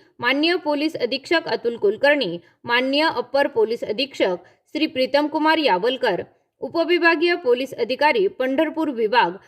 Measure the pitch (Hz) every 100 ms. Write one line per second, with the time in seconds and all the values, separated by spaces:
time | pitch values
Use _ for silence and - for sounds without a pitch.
0 | _ - 240 269 320 359 302 294 311 -
1 | 240 262 - 330 320 226 240 233 202 220
2 | 285 294 202 170 _ _ 240 240 262 285
3 | 320 - 240 277 285 247 220 233 - 214
4 | 277 - 226 175 - _ _ 302 302 262
5 | 254 277 294 311 311 320 277 180 226 262
6 | 240 175 - _ _ - 262 330 330 349
7 | 339 330 349 349 254 247 262 - 233 254
8 | 294 240 190 - 262 269 311 311 302 233
9 | 214 240 175 190